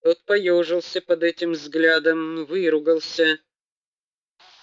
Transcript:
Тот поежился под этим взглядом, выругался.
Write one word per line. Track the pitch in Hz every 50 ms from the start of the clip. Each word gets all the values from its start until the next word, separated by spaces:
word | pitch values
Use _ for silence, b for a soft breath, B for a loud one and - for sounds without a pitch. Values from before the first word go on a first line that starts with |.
Тот | _ 165 170 - _
поежился | - 202 208 196 180 175 175 170 160 170 175 165 - - 185
под | - _ 175 165 165
этим | 170 165 - 175 170 165
взглядом, | 156 143 147 143 160 160 165 165 160 151 160 160 160 160 160 160 165 160
выругался. | 143 160 190 185 165 156 151 147 151 165 160 - - - - 165 160 156 - _ _ _ _ _ _ _ _ _ _ _ _ _ _ _ _ _ _ _ _ - - - _